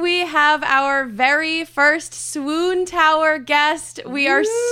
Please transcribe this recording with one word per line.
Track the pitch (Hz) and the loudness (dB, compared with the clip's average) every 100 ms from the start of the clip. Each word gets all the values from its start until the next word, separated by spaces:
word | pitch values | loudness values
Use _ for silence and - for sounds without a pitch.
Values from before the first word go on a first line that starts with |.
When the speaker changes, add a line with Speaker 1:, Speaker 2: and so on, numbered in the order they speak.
Speaker 1:
we | 349 359 | 0 0
have | 349 302 294 302 | 0 2 2 2
our | 277 269 277 277 | 2 0 2 -2
very | 262 208 254 294 320 320 | -4 0 2 2 0 -4
first | 330 - 294 311 302 | -6 2 2 2 -4
Swoon | - - 311 277 320 359 370 | -12 -10 -6 -4 -2 0 0
Tower | 359 349 311 311 311 311 | -2 2 2 4 2 0
guest. | 247 294 294 311 - - | 0 2 2 0 -8 -14
We | - 269 277 | -8 -2 2
are | 269 | 2
Speaker 2:
Woo! | 415 466 480 | 2 0 -2